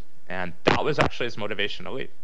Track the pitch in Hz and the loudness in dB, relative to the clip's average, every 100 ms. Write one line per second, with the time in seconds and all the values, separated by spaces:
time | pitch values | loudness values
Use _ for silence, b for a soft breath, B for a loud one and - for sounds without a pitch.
0 | B B - 90 90 85 - - 117 156 | B B -2 -2 -2 0 2 4 4 2
1 | 131 - 120 110 104 101 101 - 90 123 | 2 2 -2 0 0 0 0 0 -2 -2
2 | - - | -2 -2